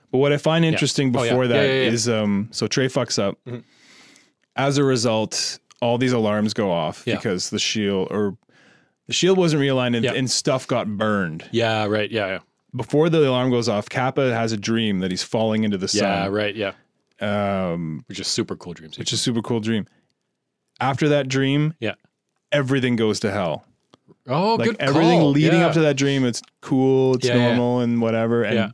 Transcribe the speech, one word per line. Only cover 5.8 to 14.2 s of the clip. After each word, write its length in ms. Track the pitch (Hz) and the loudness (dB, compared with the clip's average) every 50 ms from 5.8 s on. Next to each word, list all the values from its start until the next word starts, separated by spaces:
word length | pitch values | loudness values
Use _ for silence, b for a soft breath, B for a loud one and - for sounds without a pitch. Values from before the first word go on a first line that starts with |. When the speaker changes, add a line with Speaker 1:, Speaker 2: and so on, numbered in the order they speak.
Speaker 1:
all 160 | 120 117 120 120 | -2 0 0 2
these 140 | 131 127 | 2 2
alarms 420 | 127 117 110 104 104 107 107 107 - | 2 2 2 0 0 0 -2 -2 -2
go 160 | 117 104 95 | -2 0 0
off 320 | 85 82 78 85 - - - | 0 0 -2 -4 -6 -6 -4
Speaker 2:
Yeah. 100 | 120 110 | -4 -4
Speaker 1:
because 340 | 101 - 113 92 90 - - | -2 -2 -4 -4 -4 -4 -4
the 80 | 107 104 | -4 -4
shield, 500 | - - - 110 104 98 98 95 92 - | -4 -2 -2 -2 -2 -2 -2 -2 -2 -4
or 260 | - 107 104 98 - - _ b b b b b b b b b b b _ | -2 -2 -2 -4 -4 -8 _ b b b b b b b b b b b _
the 60 | - - | -8 -4
shield 240 | - 170 185 190 185 | 0 2 2 4 4
wasn't 220 | 175 160 151 147 | 2 2 2 2
realigned 340 | 139 139 131 127 123 123 120 | 2 2 2 0 0 0 0
and, 80 | 117 120 | 0 0
Speaker 2:
Yeah. 80 | 123 | 0
Speaker 1:
and 180 | 113 131 131 120 | 0 -2 -2 -2
stuff 360 | - - - 156 135 127 - - | -2 -2 0 0 -2 -2 -2 -2
got 180 | 127 113 90 107 | -2 -2 -2 -2
burned. 560 | 104 98 110 107 104 101 92 82 78 82 - - | -4 -2 0 0 0 0 0 -2 -6 -8 -10 -6
Speaker 2:
Yeah, 360 | - 113 113 113 110 107 107 | -2 0 0 0 0 0 -2
right. 240 | 101 107 107 104 98 | -2 -2 -2 -2 -2
Yeah, 160 | 110 110 101 95 | -4 -4 -4 -4
yeah. 100 | 95 90 - _ _ _ _ _ - | -6 -8 -10 _ _ _ _ _ -10
Speaker 1:
Before 340 | 120 120 - - 147 160 170 | -10 -6 0 2 2 2 4
the 180 | 160 160 147 131 | 4 4 2 2
alarm 220 | 127 127 127 131 | 2 0 0 0
goes 180 | 120 120 113 120 | 0 0 0 0
off, 200 | 104 104 - - | -2 -2 -4 -4
Kappa 440 | - 131 127 131 - 143 | -4 -2 -2 -2 0 0